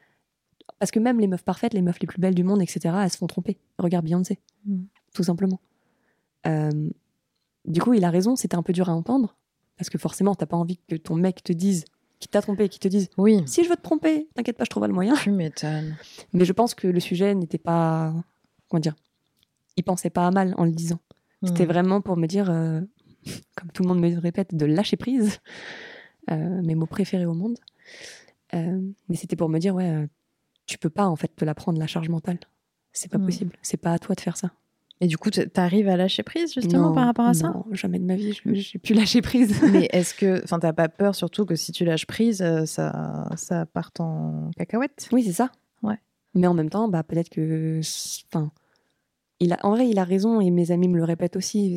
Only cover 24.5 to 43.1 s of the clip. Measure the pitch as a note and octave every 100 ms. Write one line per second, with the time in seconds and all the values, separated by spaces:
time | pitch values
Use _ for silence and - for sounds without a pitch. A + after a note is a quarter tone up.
24.5 | E3 D3+ D#3 G#3 F#3+ - C4 G#3+ G3 -
25.5 | - - - - - - _ - D#3+ E3
26.5 | F#3 E3+ D#3+ D#3+ - F#3+ F#3 F3 E3 G#3
27.5 | A#3+ _ _ - - - - - _ _
28.5 | F3 E3 F#3 F#3+ G3 - F3 - E3+ E3
29.5 | D#3+ F#3 F#3 F3+ D#3 D3+ - _ _ _
30.5 | _ - - D#3+ D#3 G3+ D#3+ E3+ - D#3+
31.5 | D3+ - D#3+ D#3 - D#3+ E3+ F3 F3 -
32.5 | _ _ _ _ - - - F#3+ F3 F3+
33.5 | - - - F#3 E3+ - F#3+ - E3 F3+
34.5 | - _ _ _ - F3+ D#3+ - G#3 -
35.5 | - F3 G3 G3+ F3+ F#3+ - G#3 E4 E4+
36.5 | C4 G3 F3 E3 D#3+ B3 A#3 A#3 E3 D#3+
37.5 | F3+ G#3 G3 F#3+ F3+ F3+ F#3 G#3 G#3 -
38.5 | G3 G3+ F#3 - A3 G#3 B3 - B3+ A#3
39.5 | G#3 D4 G3 F3+ F3+ F3 - G3+ F#3 -
40.5 | E3+ E3 D#3+ E3 - G3+ G3 E3+ - G#3
41.5 | E3 - E3 E3+ D#3+ - - A3+ G3+ F3+
42.5 | D#3+ D#3+ - D#3 D3+ D#3